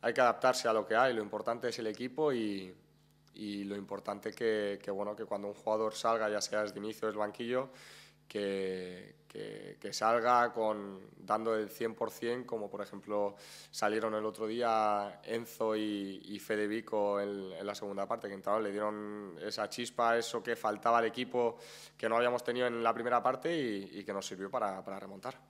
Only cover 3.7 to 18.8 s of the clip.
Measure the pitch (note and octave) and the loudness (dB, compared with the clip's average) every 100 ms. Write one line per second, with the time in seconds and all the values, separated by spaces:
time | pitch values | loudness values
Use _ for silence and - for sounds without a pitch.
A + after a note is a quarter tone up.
3.7 | G2+ G2 G2+ G2+ G#2 A2 G2+ A#2 A2 G2+ | -6 -6 -8 -6 -6 -6 -2 0 2 0
4.7 | G2+ - G2 G#2 G#2+ G#2+ G#2 G2+ G2+ - | -4 -4 -4 -4 -6 -6 -6 -6 -6 0
5.7 | A2 A2 A2 A#2 A2+ A2 G#2 - G#2+ G#2+ | 2 0 0 2 2 2 0 0 0 -2
6.7 | G2+ G#2 A2 A2 G#2 G#2 - A#2 B2+ C3+ | -4 -8 -4 -4 -2 -4 -4 -2 -2 -2
7.7 | - - - - _ _ G#2 G2+ G2 F#2+ | -10 -20 -20 -20 _ _ -2 0 0 0
8.7 | F#2 F2+ F2+ G#1 - _ - - G#1 G1+ | -2 -6 -10 -16 -20 _ -12 -10 -10 -12
9.7 | - G#2 - A2 A#2 A#2 B2 A#2+ A2+ A2 | -10 -8 2 4 6 8 6 6 4 0
10.7 | G#2+ G2+ G2 G2 - F#2+ G#2+ A2+ A2 G#2+ | 0 -4 -10 -14 -18 0 2 2 0 0
11.7 | - A2+ A2 A2 - A#2 B2 B2 A#2 G#2 | -2 -4 -2 -4 -2 -4 -4 -4 -6 -6
12.7 | G2+ G2 G2+ F#2+ G#2 G2+ G2+ - - - | -8 -10 -10 -4 0 0 -2 -18 -18 -14
13.7 | - G#2 G#2+ A2 G#2+ G#2+ G#2 A2 A#2 A#2+ | 0 2 2 0 0 -2 -4 -4 0 4
14.7 | A2+ G#2+ G#2 G2+ - - A2+ A#2 - A2+ | 4 6 4 0 -6 -4 -4 -4 -2 2
15.7 | A2 G#2+ G#2 G2 F#2+ - G2+ - G#2+ G#2 | 2 0 0 -4 -6 -10 -10 -2 0 2
16.7 | A2 A2 G#2+ G#2 G2+ G2+ G2+ F#2+ F#2 G2+ | 0 0 2 2 2 0 -2 -6 -6 -6
17.7 | G2+ G#2 G2 G2 A#2 G#2 G2 F#2+ G#2+ G#2+ | -4 -6 -4 -2 -2 -4 -6 0 0 2
18.7 | G2+ | 0